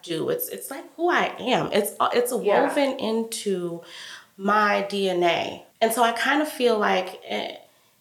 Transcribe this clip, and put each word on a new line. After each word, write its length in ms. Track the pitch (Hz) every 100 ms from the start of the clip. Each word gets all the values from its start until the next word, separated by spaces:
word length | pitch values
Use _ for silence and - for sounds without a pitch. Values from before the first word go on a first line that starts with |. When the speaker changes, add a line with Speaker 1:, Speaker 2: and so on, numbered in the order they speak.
Speaker 1:
do. 280 | - 160 139
It's, 200 | - -
it's, 200 | 143 -
like, 120 | 285 - -
who 120 | 349
I 220 | 277 185 -
am. 300 | 208 214 151
It's, 200 | 208 208 -
uh, 100 | 240
it's 200 | - 240
Speaker 2:
Yeah. 300 | 233 190 202 277
Speaker 1:
woven 320 | 294 277 262
into 840 | 208 226 226 - 208 185 175 170 - - - - - -
my 460 | 196 214 208 202 196
D 200 | 202 196
N 140 | 175
A. 400 | 175 165 - - - -
And 140 | 226
so 100 | 226
I 80 | 233
kind 300 | 226 247 285
of 80 | 294
feel 280 | - 240 220
like, 440 | 202 190 185 - -
eh, 280 | 208 - - - _ _ _